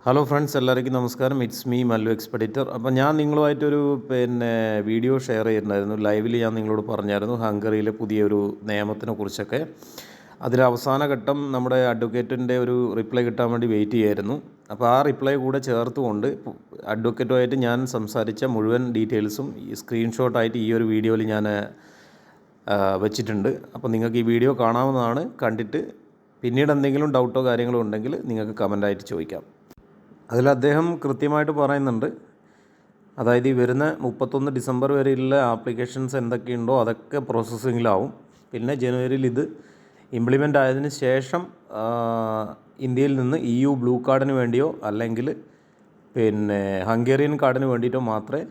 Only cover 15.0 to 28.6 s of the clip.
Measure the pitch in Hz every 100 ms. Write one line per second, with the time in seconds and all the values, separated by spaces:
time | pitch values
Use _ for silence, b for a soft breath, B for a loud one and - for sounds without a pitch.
15 | 147 110 135 139 131 139 135 117 117 120
16 | 127 104 120 143 127 - - - - 110
17 | 117 113 123 127 123 135 120 120 131 127
18 | 107 113 110 110 131 117 107 120 127 113
19 | 110 113 107 104 143 - 95 101 - 117
20 | 117 117 127 117 113 117 110 113 113 107
21 | 110 110 110 107 107 104 104 - B B
22 | B B B B _ _ - 101 98 98
23 | 104 107 107 104 101 - - - 123 113
24 | 117 117 113 117 127 127 117 117 131 135
25 | 117 123 220 226 123 107 107 151 - -
26 | _ _ _ _ 123 123 147 143 139 139
27 | 151 131 123 131 127 120 120 120 110 107
28 | 117 165 139 113 107 107